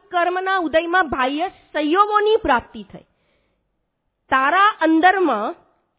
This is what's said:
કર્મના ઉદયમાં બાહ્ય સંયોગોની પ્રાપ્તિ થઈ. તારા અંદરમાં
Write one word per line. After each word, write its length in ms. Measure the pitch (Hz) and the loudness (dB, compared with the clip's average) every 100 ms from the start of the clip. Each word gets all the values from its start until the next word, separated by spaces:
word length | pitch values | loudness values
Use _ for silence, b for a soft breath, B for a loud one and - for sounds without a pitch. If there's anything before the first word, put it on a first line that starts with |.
| _ | _
કર્મના 460 | 359 339 359 381 381 | -2 -2 -2 -2 -2
ઉદયમાં 520 | 320 311 339 370 330 | 0 -2 0 0 0
બાહ્ય 380 | 277 254 285 370 | -2 -4 -4 -8
સંયોગોની 920 | - _ 302 302 359 415 415 415 453 | -10 _ -6 0 2 2 2 2 0
પ્રાપ્તિ 460 | 320 240 - 226 | 0 -2 -4 -18
થઈ. 180 | 196 - - _ _ _ _ _ _ _ _ _ _ _ - | -20 -20 -20 _ _ _ _ _ _ _ _ _ _ _ -4
તારા 480 | 269 269 349 403 403 | -2 2 2 2 2
અંદરમાં 760 | 320 320 359 381 339 220 233 349 _ _ _ | 0 4 4 4 0 -2 -6 -10 _ _ _